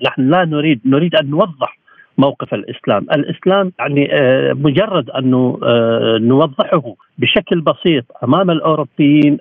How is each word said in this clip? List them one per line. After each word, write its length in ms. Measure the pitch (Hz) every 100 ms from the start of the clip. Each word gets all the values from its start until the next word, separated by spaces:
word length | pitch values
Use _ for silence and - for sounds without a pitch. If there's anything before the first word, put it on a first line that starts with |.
نحن 260 | 127 - 131
لا 140 | 175
نريد، 360 | 170 147 151 127
نريد 300 | 131 139 175
أن 160 | 165 139
نوضح 480 | 151 202 139 120 - _ _ _ -
موقف 360 | 139 - -
الإسلام. 520 | - - - - 104 -
الإسلام 600 | 160 180 - 185 196 190 -
يعني، 300 | 139 143 139
آه، 400 | 151 127 131 135
مجرد 580 | 131 147 139 220 180 120
أنه، 480 | 131 131 127 127 -
آه، 560 | 117 120 113 117 117 113
نوضحه 600 | 113 135 156 135 - 170 120 98 _ -
بشكل 420 | - 208 - 175
بسيط 440 | 156 - 180 147 - -
أمام 260 | 120 175 185
الأوروبيين 880 | 160 160 151 143 - 147 147 147 143